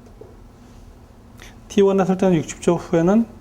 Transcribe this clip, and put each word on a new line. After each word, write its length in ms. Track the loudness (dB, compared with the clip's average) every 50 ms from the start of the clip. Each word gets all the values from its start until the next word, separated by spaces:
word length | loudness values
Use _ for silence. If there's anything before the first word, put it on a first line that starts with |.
| -20 -20 -20 -20 -20 -20 -20 -20 -20 -20 -20 -20 -20 -20 -20 -20 -20 -20 -20 -20 -20 -20 -20 -20 -20 -20 -20 -20 -20 -20 -20 -20 -18 -6
티원에 360 | 0 2 2 2 2 0 0
설정된 340 | -2 -2 0 0 0 0 0
육십 220 | -2 -4 -12 -6
초 140 | -2 -2 -2
후에는 500 | -2 -4 -2 -2 0 2 2 2 2 0 -2 -8 -20